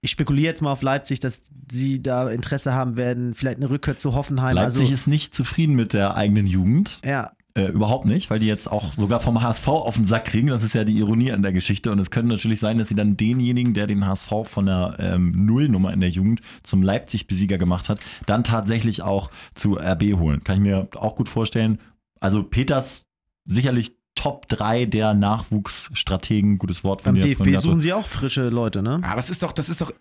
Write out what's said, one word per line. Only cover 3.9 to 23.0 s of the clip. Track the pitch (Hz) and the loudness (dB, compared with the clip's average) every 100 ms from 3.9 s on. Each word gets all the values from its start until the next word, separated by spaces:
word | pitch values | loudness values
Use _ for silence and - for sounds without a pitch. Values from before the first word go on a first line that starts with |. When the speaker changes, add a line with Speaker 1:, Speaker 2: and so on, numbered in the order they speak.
| 135 | -2
Speaker 1:
zu | 143 127 | -2 -2
Hoffenheim. | 139 135 127 90 | -2 -2 2 2
Speaker 2:
Leipzig | 107 120 | 2 2
Speaker 1:
Also | 131 | 2
Speaker 2:
ist | 135 - | 2 2
nicht | 147 - - | 0 0 -4
zufrieden | 127 - 160 135 | -2 0 2 4
mit | 110 | 2
der | 104 98 104 | 2 0 2
eigenen | 104 104 101 | 2 4 4
Jugend. | 92 92 139 208 - 127 | 2 4 2 0 -4 -6
Speaker 1:
Ja. | 139 - _ _ - | -4 -6 _ _ -2
Speaker 2:
Äh, | 95 | 0
überhaupt | 80 107 131 95 | 2 0 2 2
nicht, | 113 - | 0 0
weil | 110 | 0
die | 107 | 2
jetzt | 104 - | 0 -2
auch | 107 92 - | -4 -4 -2
sogar | 101 98 | 0 2
vom | - 117 | 2 0
H | 120 | 0
S | 110 | 0
V | - 156 | 0 0
auf | - 107 | 0 0
den | |
Sack | 98 110 - | 2 2 0
kriegen. | 107 143 | 0 2
Das | 123 | 0
ist | 107 | 0
ja | 113 | 0
die | 107 107 | 0 2
Ironie | 104 113 127 | 2 2 2
an | 104 | 2
der | 98 | 0
Geschichte. | 92 - 101 117 | 0 0 -2 0
Und | 101 | 0
es | 92 | 0
könnte | - 117 | 0 0
natürlich | 107 113 110 | 0 -2 0
sein, | 107 113 | 0 0
dass | 107 | 0
sie | 101 | 2
dann | 104 98 | 2 2
denjenigen, | 107 127 123 123 123 | 2 2 0 2 2
der | 101 104 | 0 0
den | 101 98 | 0 0
H | |
S | 95 - | -2 -4
V | 107 | -6
von | 110 - 98 | -4 -2 0
der, | 92 90 - | 2 0 -4
ähm, | 90 90 87 87 104 | -2 2 2 2 2
Nullnummer | 120 147 98 92 | 2 2 2 2
in | 90 | 0
der | 90 | 0
Jugend | 87 98 113 - - | 0 0 0 -6 -20
zum | - 95 | -2 2
Leipzig-Besieger | 95 107 - 107 - 92 98 95 | 2 0 -4 -8 -4 -2 0 0
gemacht | 87 90 - | 0 0 -2
hat, | 107 - - - | -6 -8 -12 -2
dann | 107 | 0
tatsächlich | 113 113 101 113 113 98 | 2 0 0 0 0 -2
auch | - 98 - - - | -2 -2 -4 -16 -20
zu | - 104 98 | -4 0 0
R | 87 85 | 0 0
B | 104 95 | 2 2
holen. | 80 71 | 2 0
Kann | - 98 | 0 2
ich | |
mir | 101 98 - - | 2 2 -2 -6
auch | 110 - | -6 -2
gut | 113 | -4
vorstellen. | 113 110 113 110 107 - _ _ _ | -2 -2 0 0 0 -6 _ _ _
Also | 98 104 | 0 0
Peters | 95 123 127 139 131 - | 0 -2 0 0 -2 -10